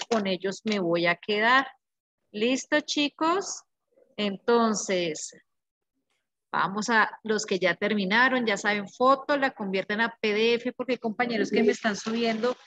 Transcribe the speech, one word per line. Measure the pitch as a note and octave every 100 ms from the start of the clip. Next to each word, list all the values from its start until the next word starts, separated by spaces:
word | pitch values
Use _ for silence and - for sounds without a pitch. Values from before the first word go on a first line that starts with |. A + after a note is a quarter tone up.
| -
con | A3+ G3
ellos | F#3 F#3+ F#3+
me | A3 G#3
voy | F3 E3+ E3+
a | E3+
quedar. | - G#3 A3 C4 C4 - _ _ _ _ _
¿Listo, | G#3 A3+ B3+ - D4+
chicos? | D4 - D4 - D#4+ F4+ F#4+ - - _ _ _ _ -
Entonces, | G#3 F#3+ - A#3+ A3+ G#3 - F#3 F3 D#3 - - _ _ _ _ _ _ _ _ _ _ _
vamos | D3+ D#3+ G3+ G#3
a | A3+ G#3 -
los | G#3+ G#3+ G#3
que | F#3+
ya | F3+ E3+
terminaron, | G#3 G#3+ F#3 G#3+ B3+ B3+ A3+
ya | G3
saben, | G#3+ G#3 G3
foto, | - B3+ C4+ C4+ C#4+
la | C4+
convierten | - G3+ F#3+ F#3 G3
a | A3+ -
P | A3
D | G#3 A3+ A#3
F, | A#3+
porque | B3 B3+
hay | A#3+
compañeros | A3+ G3+ B3 A3+ G3+
que | G#3
me | A3
están | G3 A3+ G3
subiendo | - A3+ A#3 A3 A#3+ B3